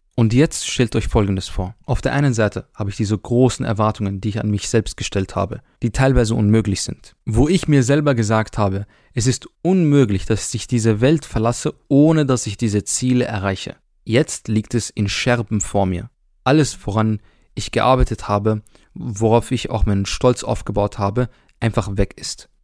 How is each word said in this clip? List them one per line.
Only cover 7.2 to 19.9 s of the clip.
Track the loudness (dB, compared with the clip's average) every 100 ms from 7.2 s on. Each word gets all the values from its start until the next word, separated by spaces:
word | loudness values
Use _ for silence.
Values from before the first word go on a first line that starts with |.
| -2
Wo | 2 4
ich | 2 4
mir | 2
selber | 4 2 2
gesagt | 2 2 0 0 -2
habe, | -2 -2 -8 _ _
es | -2 0
ist | -2 -6 _
unmöglich, | 0 2 4 4 4 2 -2
dass | -4 -4
ich | -8 -4
diese | 0 2 2
Welt | 2 2 -2
verlasse, | -2 -2 -2 -6 -8 2
ohne | 4 6 4 2
dass | 0 -2
ich | -4
diese | -2 -2
Ziele | -2 -4 0 0 0
erreiche. | -2 -4 -4 -8 -16 _ _ -2
Jetzt | 0 0 -4 -4
liegt | -2 -2 -4
es | -4
in | -4 -4
Scherben | -2 0 0 0 -4
vor | -2 0 0
mir. | -2 -8 _ _ _
Alles, | 0 2 2 -2 -4
woran | 0 0 -2 -6 _ _ -12
ich | -6
gearbeitet | 0 2 4 2 0 -2
habe, | 0 0 -2 -6 _ _
worauf | -12 -10 -2 2 2 2
ich | -4 -4
auch | 0
meinen | 0